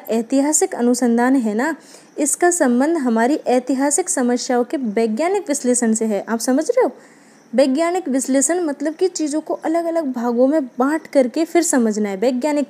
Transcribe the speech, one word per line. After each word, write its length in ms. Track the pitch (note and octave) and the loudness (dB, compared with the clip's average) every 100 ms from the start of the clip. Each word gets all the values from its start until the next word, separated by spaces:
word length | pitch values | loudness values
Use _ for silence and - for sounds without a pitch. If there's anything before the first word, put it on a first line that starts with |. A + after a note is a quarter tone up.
| - | -2
ऐतिहासिक 680 | A3+ A3+ C4+ C#4 D4+ F#4 - | -4 0 0 2 0 -2 0
अनुसंधान 600 | A#3+ B3 B3 A#3 B3 C4+ | 0 2 2 2 2 2
है 180 | A3 | 0
ना, 220 | G#3 C#4+ D4 - - - - | -2 -2 -4 -12 -20 -14 -6
इसका 320 | C#4+ - F4 | -4 2 2
संबंध 460 | - C#4 A#3+ C#4+ E4+ | 4 2 2 2 0
हमारी 380 | B3+ A3+ A#3+ D4+ - | 0 2 2 0 0
ऐतिहासिक 600 | B3 B3 C4 C#4 D4 F4+ | 0 0 -2 0 0 -2
समस्याओं 540 | - A#3+ B3 - B3 | -2 0 0 0 -2
के 140 | B3 D#4+ | -2 -4
वैज्ञानिक 720 | A#3+ G3+ A3+ A3 E4 G4+ F4 | -4 0 0 0 0 -2 -2
विश्लेषण 440 | C#4 B3 A#3+ A3+ | -2 0 2 2
से 120 | A3 A3 | 0 0
है। 200 | G3+ - | -2 -2
आप 100 | A3+ | -4
समझ 300 | A#3+ B3+ D#4+ | 0 0 2
रहे 140 | - | 2
हो? 80 | F#4+ - - - - - _ A#3 | 0 -2 -18 -20 -20 -20 _ 2
वैज्ञानिक 540 | C#4 C4 E4 F4+ F4 | 2 2 0 -2 -2
विश्लेषण 500 | C4 B3+ C4 C4+ F4 | -2 0 2 2 0
मतलब 360 | E4+ C#4+ D4+ D4+ | -2 -4 -6 -2
कि 120 | F#4 | -2
चीज़ों 340 | - D4+ D4+ | -2 -4 -4
को 120 | D#4 | -4
अलग-अलग 580 | D#4+ - E4 E4+ E4 D4 | -6 -2 -2 -2 -2 -4
भागों 360 | B3+ A#3+ A#3+ C4 | -2 -2 2 2
में 180 | D#4 B3+ | 2 -2
बांट 420 | - C4 D#4 - | -2 0 -2 0
करके 380 | C#4+ B3+ D4 D#4+ | 0 2 0 0
फिर 180 | E4+ | 0
समझना 460 | D#4+ C4+ A3+ G#3 G#3 | 2 2 0 0 -4
है 80 | F#3+ | -2
वैज्ञानिक 500 | A#3 B3+ D4 D4 | -2 0 0 -2